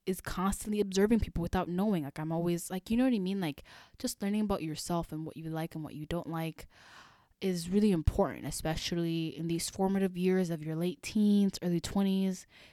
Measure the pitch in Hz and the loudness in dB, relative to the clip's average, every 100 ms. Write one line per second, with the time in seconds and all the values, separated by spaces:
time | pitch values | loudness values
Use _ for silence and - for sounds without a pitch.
0 | - 185 - - 190 196 - 208 202 190 | -4 -4 -4 -2 0 0 0 0 2 4
1 | 208 226 - - 170 185 175 175 214 185 | 6 4 2 -2 -2 0 0 0 2 2
2 | 139 - 156 165 175 170 - 185 - 233 | 0 -4 -2 0 0 0 -2 -8 0 2
3 | 262 233 185 196 170 139 - - - - | 4 2 0 0 -2 -4 -12 -20 -20 -8
4 | 254 - 202 208 214 196 160 151 - 170 | -8 -4 -2 0 0 0 -2 -6 -2 -2
5 | 160 156 160 - 160 160 165 160 151 147 | -2 -6 -8 -10 -6 -6 -6 -6 -10 -8
6 | 151 170 156 165 165 - - - - - | -6 -6 -4 -4 -4 -8 -16 -20 -20 -20
7 | - - _ _ 190 175 170 196 214 175 | -20 -20 _ _ -2 -2 0 4 6 4
8 | 156 - 170 - 131 - 156 160 - 175 | 2 0 0 -2 -8 -6 -4 -4 -2 -2
9 | 170 165 160 - 165 165 - - 190 196 | -2 -2 -4 -4 -4 -2 -4 -2 0 2
10 | 190 180 185 185 175 165 156 160 180 - | 0 2 2 2 2 -2 -4 -2 -2 -4
11 | - 220 208 208 196 - 180 170 - 196 | -2 2 6 6 4 2 0 0 0 0
12 | 196 190 190 185 - - - | 2 2 2 -2 -8 -20 -20